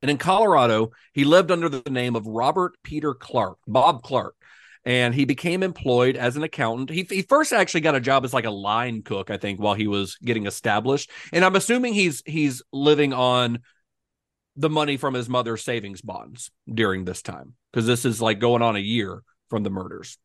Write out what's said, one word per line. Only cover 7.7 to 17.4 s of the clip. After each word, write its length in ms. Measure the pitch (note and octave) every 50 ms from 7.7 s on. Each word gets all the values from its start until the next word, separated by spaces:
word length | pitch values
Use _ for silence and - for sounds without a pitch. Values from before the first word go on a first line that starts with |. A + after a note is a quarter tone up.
| - E3+ D3+
got 120 | D#3+ D3
a 60 | C3+
job 240 | B2 B2+ C3+ C3+ B2+
as, 100 | B2+ B2
like, 120 | C3 A2
a 40 | A2+
line 520 | G#2+ G2 G2 G2+ G#2+ A2+ A#2+ B2+ A#2 A2 G2
cook, 280 | - G#2+ G2 F#2+ -
I 60 | G#2+
think, 240 | G2+ - G#2 G2 F#2+
while 140 | G#2 G#2 G2+
he 120 | G2+ A2
was 300 | G#2+ G2+ G2+ G2 F#2 -
getting 300 | - - A#2 A#2 A2+ G#2
established. 640 | G2+ F#2+ - - A#2 G#2 G#2 G#2+ B2+ C3+ D3 - - - - - - -
And 120 | E3+ F#3
I'm 100 | F#3 F#3
assuming 400 | F#3+ F3+ - A#3 B3+ B3 B3 A3
he's, 280 | G3+ G3 F3 C#3+ - -
he's 360 | - D3 D#3+ D3+ C#3+ C3 B2 - _ -
living 400 | C#3 C#3+ D3 D3+ C#3+ D3 C#3 C3+
on 480 | B2+ B2+ B2+ B2 B2 B2 A#2+ A#2+ A#2+ - _ _ _ _ _ _ _ _ _ _ _ _ _ _ _ _ _ _
the 140 | - C#3+ D#3+
money 260 | D3+ D3+ D3+ D3 C#3+
from 180 | C3 - C#3+ C3
his 140 | B2 A#2+ A#2
mother's 340 | B2+ B2+ B2 A2+ A#2 G#2+ -
savings 380 | - B2 A#2 G#2 G2+ G2 F2+
bonds 500 | - G#2 F#2 - A1 - - A#2+ - - _ _ _ - A2
during 320 | A2 A2+ G2+ F#2+ F#2+ F#2
this 180 | F2+ F#2 - -
time, 300 | - F#2+ D2+